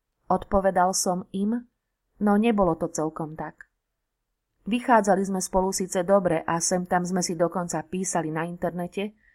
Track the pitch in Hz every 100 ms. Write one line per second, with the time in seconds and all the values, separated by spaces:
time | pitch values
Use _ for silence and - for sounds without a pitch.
0 | _ _ - 185 - 196 190 185 180 190
1 | 202 180 - 196 202 240 240 _ _ _
2 | _ - 208 202 226 208 180 165 165 -
3 | 156 156 156 156 156 - - _ _ _
4 | _ _ _ _ _ _ - 240 247 226
5 | 202 190 196 190 - 190 185 190 185 190
6 | 175 196 180 160 - 165 - 180 180 180
7 | 175 185 180 165 170 180 175 165 - 185
8 | 190 175 160 156 170 175 175 175 175 196
9 | 208 - _